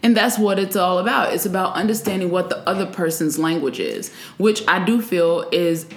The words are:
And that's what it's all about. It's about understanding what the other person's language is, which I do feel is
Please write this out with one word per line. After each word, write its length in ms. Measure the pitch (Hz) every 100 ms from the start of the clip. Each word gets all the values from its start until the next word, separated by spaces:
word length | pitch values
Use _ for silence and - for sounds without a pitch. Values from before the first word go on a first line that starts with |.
And 160 | 233 220
that's 200 | 226 214
what 220 | 208 190
it's 160 | 190 202
all 240 | 180 180
about. 340 | 196 269 -
It's 120 | 175 190
about 280 | 185 185 -
understanding 540 | 208 220 - 190 180
what 200 | 180 175
the 80 | - -
other 180 | 196 190
person's 540 | 190 165 160 156 147
language 400 | 160 165 139 123
is, 320 | - 95 - - - -
which 240 | 208 214 -
I 160 | 180
do 180 | 185 233
feel 460 | 220 175 170 170 -
is 340 | 165 175 165 -